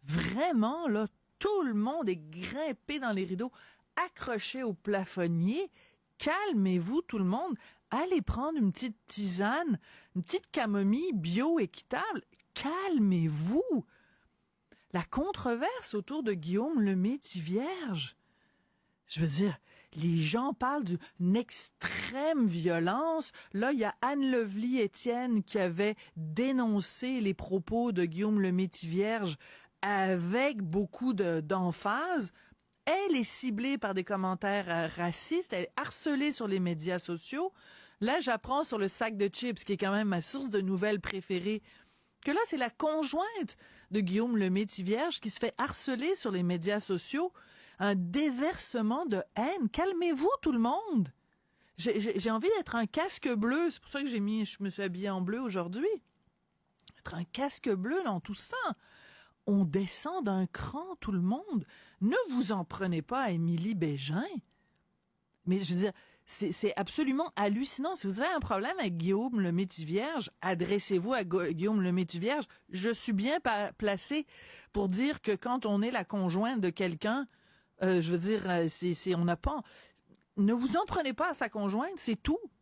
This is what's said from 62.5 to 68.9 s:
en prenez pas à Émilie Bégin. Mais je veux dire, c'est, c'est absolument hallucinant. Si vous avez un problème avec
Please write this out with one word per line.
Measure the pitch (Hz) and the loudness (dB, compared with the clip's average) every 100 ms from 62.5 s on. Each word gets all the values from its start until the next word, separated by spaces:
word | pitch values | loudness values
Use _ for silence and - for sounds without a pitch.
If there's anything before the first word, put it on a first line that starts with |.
en | 208 | -2
prenez | - - 190 165 | -4 -4 0 0
pas | - 254 | 0 -2
à | 254 | 0
Émilie | 170 170 170 185 | 0 2 0 0
Bégin. | 208 160 143 135 160 320 320 - _ _ _ _ _ _ _ _ _ | 0 0 -2 -2 -2 -2 -6 -12 _ _ _ _ _ _ _ _ _
Mais | - 185 | -2 0
je | 175 | 0
veux | 175 | 0
dire, | 202 - - _ | 0 -2 -18 _
c'est, | - - 202 | -12 -4 -2
c'est | 180 208 - | 0 0 0
absolument | 165 - 285 269 330 - | -4 0 0 2 -2 0
hallucinant. | 202 208 277 - 294 | 0 2 -2 -2 -4
Si | 370 196 | -2 -4
vous | 196 | 0
avez | 302 | 0
un | 339 | 0
problème | - 196 233 381 | 0 -2 -2 -2
avec | 226 | -2